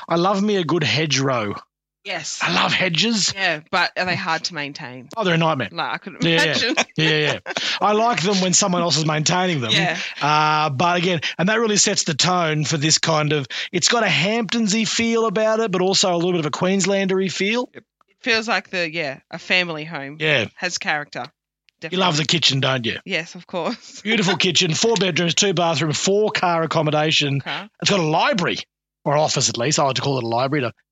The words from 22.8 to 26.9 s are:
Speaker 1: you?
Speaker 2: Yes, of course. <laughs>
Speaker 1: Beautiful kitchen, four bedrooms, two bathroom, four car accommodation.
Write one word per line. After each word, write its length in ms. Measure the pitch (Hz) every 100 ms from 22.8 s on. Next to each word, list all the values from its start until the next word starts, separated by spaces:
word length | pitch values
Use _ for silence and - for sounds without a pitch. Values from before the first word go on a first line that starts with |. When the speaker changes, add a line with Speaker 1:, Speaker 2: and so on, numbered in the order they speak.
| 113
Speaker 1:
you? 120 | - -
Speaker 2:
Yes, 280 | 170 165 180
of 120 | -
course. 540 | 180 165 240 - -
<laughs> 20 |
Speaker 1:
Beautiful 340 | 208 220 190 190
kitchen, 360 | 185 156 175 160
four 200 | 226 220
bedrooms, 360 | 190 165 170
two 200 | - 202
bathroom, 400 | 175 165 151 156
four 360 | 139 - 202 214
car 320 | - 180 170
accommodation. 720 | 165 165 156